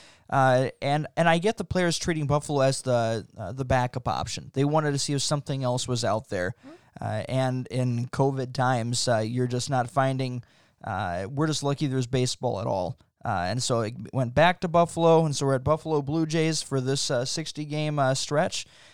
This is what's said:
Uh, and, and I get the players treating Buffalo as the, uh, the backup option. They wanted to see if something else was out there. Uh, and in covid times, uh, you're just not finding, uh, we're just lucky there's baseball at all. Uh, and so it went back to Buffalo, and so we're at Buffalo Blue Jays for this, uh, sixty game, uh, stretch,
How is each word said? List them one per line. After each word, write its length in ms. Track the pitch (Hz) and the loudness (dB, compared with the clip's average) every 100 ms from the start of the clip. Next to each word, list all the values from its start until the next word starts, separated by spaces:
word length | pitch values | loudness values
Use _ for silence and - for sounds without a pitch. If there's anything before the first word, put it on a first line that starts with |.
| - - - | -20 -20 -4
Uh, 400 | 139 131 127 135 - | 2 4 4 2 -2
and, 260 | 139 147 151 - | -2 0 -2 2
and 100 | 165 | 4
I 80 | 170 | 4
get 220 | 185 226 | 2 -2
the 60 | |
players 340 | 180 185 175 165 | -2 0 2 0
treating 280 | - 160 143 | -2 -2 0
Buffalo 360 | 147 - 143 | 0 0 2
as 180 | 135 131 | 2 2
the, 460 | - 120 113 113 - - | 0 2 2 -2 -6 -10
uh, 160 | 98 | -10
the 140 | 131 131 | -6 0
backup 420 | 131 123 - 117 | 2 2 -2 -4
option. 420 | 67 123 - - | -2 -4 -8 -6
They 100 | - | 0
wanted 280 | 143 156 151 | 2 2 2
to 60 | 139 | 0
see 140 | - | -2
if 80 | 143 | -2
something 420 | - 147 - 135 | 0 -2 -2 -4
else 240 | 131 123 - | -2 -2 -2
was 160 | 120 | -2
out 280 | 113 107 - | 0 -2 -2
there. 240 | 98 90 - 269 330 _ - | -4 -2 -4 -14 -20 _ -10
Uh, 260 | 110 107 - | -6 -4 -2
and 380 | 131 131 127 127 | -2 0 -2 -4
in 400 | 123 127 120 120 | -2 0 0 -2
covid 480 | - 135 135 127 | 0 0 0 -4
times, 520 | 123 127 127 117 123 - | 0 2 2 0 -2 0
uh, 120 | 113 | 0
you're 300 | 110 123 123 | 0 0 0
just 200 | 123 123 | -2 -2
not 220 | 135 120 | -2 0
finding, 520 | - 135 131 131 123 - _ _ _ | 0 0 0 -4 -6 -10 _ _ _
uh, 440 | - 98 101 87 98 | -8 -4 -4 -4 -4
we're 180 | 139 156 | -2 0
just 160 | 151 | 0
lucky 260 | 143 143 147 | -2 0 0
there's 180 | 131 123 | 0 0
baseball 520 | 127 123 - 123 104 | 0 0 -2 -4 -2
at 80 | 123 | -2
all. 300 | 101 90 - _ _ - | -2 -2 -6 _ _ -4
Uh, 200 | 98 87 | -2 -2
and 140 | 120 | -2
so 180 | 123 117 | 0 0
it 140 | 107 120 - | -2 -6 -6
went 220 | 127 123 | -4 0
back 260 | 123 165 180 | 4 4 4
to 80 | 180 | 0
Buffalo, 560 | 170 170 - 165 165 | 2 2 4 6 6
and 100 | 160 | 4
so 120 | 135 139 | 0 0
we're 80 | |
at 100 | 135 | 0
Buffalo 380 | 135 151 160 156 | 2 0 0 -2
Blue 240 | 139 160 160 | 0 0 0
Jays 340 | 165 160 156 | 2 2 0
for 180 | - 135 | -2 -2
this, 320 | 127 139 - | 0 -2 0
uh, 140 | 131 | 0
sixty 400 | 131 - 160 - | -2 -4 -6 -8
game, 340 | 151 151 151 147 | -6 -4 -2 2
uh, 140 | 131 | 2
stretch, 540 | 135 - 147 180 - - - - | 2 0 0 0 -4 -10 -16 -20